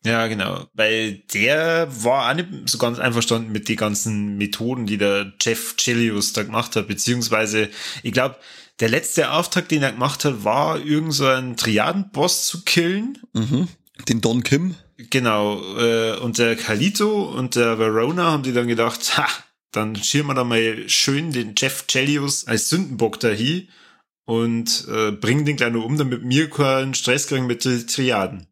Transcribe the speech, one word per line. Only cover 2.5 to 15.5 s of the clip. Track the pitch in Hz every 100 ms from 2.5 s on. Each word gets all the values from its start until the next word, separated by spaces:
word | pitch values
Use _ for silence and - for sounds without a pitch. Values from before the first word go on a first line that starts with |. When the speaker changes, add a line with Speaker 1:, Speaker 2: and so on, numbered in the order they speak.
| 170 123
Speaker 1:
so | 113
ganz | 120 120
einverstanden | 127 117 113 117 110
mit | 107 104
den | 110
ganzen | 107 101 113 104 104 101
Methoden, | 104 104 117 127 107
die | 104
der | 101 101 98 -
Jeff | - 113 - -
Chelios | - 117 117 101 101
da | -
gemacht | 104 110 117 113
hat, | 104
beziehungsweise, | 101 - 123 113 110 110 107 104 - - -
ich | 117
glaub, | 120 131 - - - - -
der | 113
letzte | 135 - - 131
Auftrag, | 151 175 185 -
den | 156
er | 135
gemacht | 110 131 139 147
hat, | 120
war, | 104 123 151 156
irgend | 151 151 160
so | 143 135
einen | 131 127 117
Triaden-Boss | 117 104 113 185 190 - 175 - -
zu | 170
killen. | - - 170 196 233 277 -
Speaker 2:
Mhm. | 113 113 131 180 - _ - -
Den | 113
Don | 113 120
Kim. | 113 139 185 165 _ _
Speaker 1:
Genau, | 120 135 123 107 104